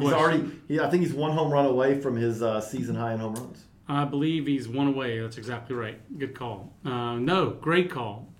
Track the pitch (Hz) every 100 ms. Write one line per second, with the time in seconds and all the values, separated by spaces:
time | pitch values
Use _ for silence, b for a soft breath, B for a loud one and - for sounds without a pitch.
0 | 139 156 160 160 - - - 156 143 175
1 | 160 131 165 156 151 143 139 127 135 139
2 | 135 117 117 110 113 110 107 127 117 113
3 | 117 113 110 110 - - - - - 143
4 | 143 143 156 165 139 139 113 127 143 135
5 | 127 113 113 117 110 120 - 123 110 113
6 | - 208 135 - 120 101 - - 139 123
7 | 120 120 127 185 143 - 151 170 180 147
8 | 113 107 - -